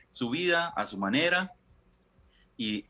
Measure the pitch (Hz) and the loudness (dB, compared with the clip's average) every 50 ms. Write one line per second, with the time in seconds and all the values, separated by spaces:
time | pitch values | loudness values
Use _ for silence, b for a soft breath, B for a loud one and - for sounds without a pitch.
0 | b b - - 123 117 120 113 117 175 170 170 170 170 - - 104 - 107 98 | b b -6 -4 -2 -2 0 0 2 2 2 2 2 0 -2 -4 -4 -4 -4 -2
1 | 98 98 117 143 165 175 180 180 190 185 - _ _ _ - _ _ _ _ _ | 0 0 2 2 2 4 2 2 0 -2 -8 _ _ _ -20 _ _ _ _ _
2 | _ _ _ _ _ _ b b b b _ - 113 107 107 104 - _ | _ _ _ _ _ _ b b b b _ -6 -4 -4 -4 -4 -4 _